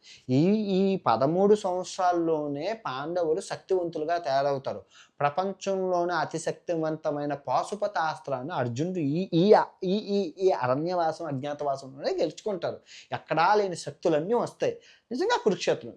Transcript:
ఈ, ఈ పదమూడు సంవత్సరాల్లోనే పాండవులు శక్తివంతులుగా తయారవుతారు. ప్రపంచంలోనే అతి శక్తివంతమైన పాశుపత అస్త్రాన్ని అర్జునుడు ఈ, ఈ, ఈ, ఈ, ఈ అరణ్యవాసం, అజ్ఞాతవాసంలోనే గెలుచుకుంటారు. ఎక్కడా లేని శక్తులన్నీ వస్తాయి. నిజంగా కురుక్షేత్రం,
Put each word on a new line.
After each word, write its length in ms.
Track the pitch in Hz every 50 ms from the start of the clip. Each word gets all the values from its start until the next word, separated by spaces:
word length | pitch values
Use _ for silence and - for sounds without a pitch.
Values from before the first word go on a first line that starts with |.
| - - - - _ -
ఈ, 220 | 127 135 165 190
ఈ 460 | 208 220 214 202 190 185 196 196 196
పదమూడు 580 | 185 - 127 113 113 135 147 170 185 202 202 214
సంవత్సరాల్లోనే 1300 | 208 - 185 180 185 175 - - - 185 180 175 170 165 165 160 151 147 147 143 143 160 196 220 220 -
పాండవులు 560 | 147 127 131 143 160 175 180 170 156 156 190
శక్తివంతులుగా 760 | - - 160 143 - - 190 185 175 170 170 156 151 156 175
తయారవుతారు. 680 | 170 - 143 135 139 139 143 139 135 - 120 104 98 - _ _ - - _ _ -
ప్రపంచంలోనే 960 | 143 143 143 185 190 196 190 - - 196 190 190 185 185 180 175 175 175 175
అతి 260 | 160 147 - - 160
శక్తివంతమైన 960 | - 170 156 - _ - 170 160 156 156 156 151 - 156 147 147 147 147 143
పాశుపత 640 | 139 - 127 127 156 - - 214 202 202 202 -
అస్త్రాన్ని 560 | 180 160 156 151 - - 143 135 123 123 160 180
అర్జునుడు 460 | 151 127 120 117 123 160 180 185 180
ఈ, 300 | 151 135 147 175 190 - 180
ఈ, 200 | 160 180 214 214 175 147 - - - 190
ఈ, 100 | 180 190
ఈ, 400 | 214 - 196 202 202 196 156 - 185 190
ఈ 40 | 185
అరణ్యవాసం, 720 | 175 - 127 123 127 143 160 175 185 180 165 160 156 - 170
అజ్ఞాతవాసంలోనే 880 | 156 143 127 139 147 147 143 147 143 135 131 135 131 135 139 175 254
గెలుచుకుంటారు. 680 | 381 359 - 156 - - - 214 202 170 - 127 - - _ - - - - -
ఎక్కడా 440 | 127 - - - 156 156 165 190 214
లేని 200 | 214 202 190 170
శక్తులన్నీ 580 | - - 147 143 _ - 180 160 147 160 190 240
వస్తాయి. 440 | 233 175 139 - - 156 127 - - - - - _ _ -
నిజంగా 280 | 240 254 370 453 494 480 -
కురుక్షేత్రం, 500 | 214 180 - - 185 151 - - 117 -